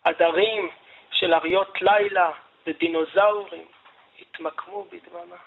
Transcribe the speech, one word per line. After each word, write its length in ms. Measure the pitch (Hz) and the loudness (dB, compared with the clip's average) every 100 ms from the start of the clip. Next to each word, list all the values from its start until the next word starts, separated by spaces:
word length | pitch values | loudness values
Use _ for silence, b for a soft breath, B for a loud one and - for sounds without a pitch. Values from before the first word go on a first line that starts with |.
עדרים 640 | 170 165 170 165 214 220 175 - B B B | -2 2 2 4 0 0 -6 -10 B B B
של 240 | - 185 | -4 2
אריות 480 | 165 160 185 196 - | 2 2 -2 -2 0
לילה 480 | 190 208 202 196 170 147 _ _ - | 2 4 2 0 0 -2 _ _ -12
ודינוזאורים 1000 | 151 170 165 160 190 208 208 196 165 165 _ _ _ _ - | -4 -2 -2 0 2 2 0 -8 -16 -20 _ _ _ _ -20
התמקמו 640 | - - 160 - - 202 | -20 -10 -10 -10 -14 -16
בדממה. 520 | 196 175 - 175 175 175 | -16 -20 -20 -20 -20 -20